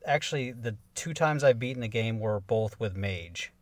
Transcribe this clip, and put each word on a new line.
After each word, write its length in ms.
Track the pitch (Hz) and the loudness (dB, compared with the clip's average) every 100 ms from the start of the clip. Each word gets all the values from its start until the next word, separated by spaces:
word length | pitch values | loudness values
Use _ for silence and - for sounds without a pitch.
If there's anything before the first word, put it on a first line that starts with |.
| - | 0
actually, 460 | 147 - 147 127 | 0 0 -4 -4
the 260 | 127 117 107 - - | -6 -6 -8 -10 -10
two 180 | 165 | -8
times 300 | 160 160 151 | 0 0 6
I've 160 | 139 117 | 6 6
beaten 220 | 123 127 | 4 -4
the 60 | 117 | -4
game 320 | 113 113 113 | -2 0 0
were 200 | 110 104 | 0 -2
both 400 | 95 113 110 - | 0 0 0 -2
with 160 | 110 92 | -4 -2
mage. 560 | 98 90 85 85 - _ | -4 -4 -8 -10 -10 _